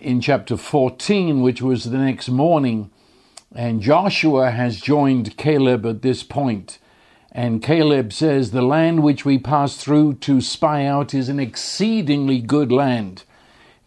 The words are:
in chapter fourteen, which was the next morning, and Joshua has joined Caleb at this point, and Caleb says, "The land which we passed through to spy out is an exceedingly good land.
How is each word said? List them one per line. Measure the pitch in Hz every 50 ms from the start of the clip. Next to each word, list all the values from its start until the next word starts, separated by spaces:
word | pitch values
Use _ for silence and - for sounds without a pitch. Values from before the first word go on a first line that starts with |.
| -
in | - 123 123
chapter | 117 - 139 123 - - 120 107
fourteen, | - - - 147 127 127 127 - - - 208 202 180 165 151 131
which | 127 131 120 123 123
was | 131 127 113 -
the | 120 123
next | 135 135 135 117 - - 127
morning, | 123 127 147 170 170 151 135 123 113 110 104 92 _ _ _ _ _ _ _ _ _ - - _ -
and | 113 120 120 113 110
Joshua | 98 127 151 170 196 202 - - - 156 143 131 131 127
has | 113 120 123 123 113 - -
joined | - 151 147 143 135 135 123 110 104 - -
Caleb | - 151 156 143 135 127 127 117 104
at | 113 113 104 -
this | 131 123 - -
point, | - - 139 139 127 110 98 90 - - - _ _ _ _ _ _ _ _ _ _ -
and | - 120 120 113 110 -
Caleb | 131 160 165 151 151 147 135 123 104 -
says, | - 151 160 143 135 131 101
"The | 101 127
land | 123 127 143 160 165 165 170 160 147
which | 147 139 131 -
we | 139 139 131
passed | 120 120 151 143 143 139 - -
through | - 139 147 151 151 151 139
to | - - 143 139 127 120
spy | - - - - 151 151 143 139
out | 139 139 139 143 139 -
is | 135 127 127
an | 139 143
exceedingly | 135 113 - - - - - - 190 220 226 220 175 139 147 143 139 135 135 123
good | 117 107 139 151 147 117
land. | 123 135 143 131 123 117 107 95 92 95 - _ _ _ _ _ _ _ _ _ _ _ _